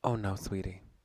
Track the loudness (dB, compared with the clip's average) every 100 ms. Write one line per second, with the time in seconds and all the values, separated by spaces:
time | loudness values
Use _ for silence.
0 | 4 2 2 -2 -2 -4 -4 -8 -16 -20